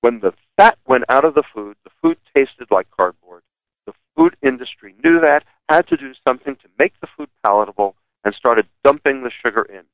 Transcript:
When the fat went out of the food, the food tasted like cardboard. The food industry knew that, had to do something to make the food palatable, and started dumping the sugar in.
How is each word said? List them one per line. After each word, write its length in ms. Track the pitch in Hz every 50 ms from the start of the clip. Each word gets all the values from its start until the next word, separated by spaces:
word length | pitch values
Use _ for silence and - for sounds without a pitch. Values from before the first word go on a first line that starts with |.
When 200 | - 120 120 113
the 120 | 101 92 - _ _ _ _
fat 220 | - 196 - - _ _
went 180 | - 131 127 120 -
out 160 | 123 135 143
of 100 | 160 143
the 80 | 147 139 - _
food, 220 | 110 104 104 104 _ _
the 80 | - _ _
food 180 | - 165 170 _ _ _ _
tasted 340 | 143 135 127 - _ 123 _
like 160 | 104 95 95 _ _
cardboard. 460 | - 95 90 87 _ _ 90 87 87 _ _ _ _ _ _ _ _ _
The 60 | - 107 _ _ _ _
food 200 | 156 160 175 - _ -
industry 520 | 139 127 123 127 - - _ - 101 95 104 131
knew 180 | 160 170 170
that, 220 | 165 151 143 147 - _ _ _ _ _
had 200 | 156 160 175 -
to 80 | 165
do 160 | 151 139 135 131 _ _
something 280 | - 127 127 _ 143 135
to 140 | _ _ _ 90 107
make 160 | 143 190 _ _
the 80 | - - _
food 120 | _ - - _ _ _
palatable, 520 | 104 101 104 107 98 101 - 104 98 - _ _ _ _ _ _
and 80 | 104 104
started 320 | - _ 127 117 110 107 _ _ _ _
dumping 380 | 139 143 151 _ 143 135 135 127
the 80 | 123 - - -
sugar 180 | 120 101 110 107
in. 200 | - 98 95 85 _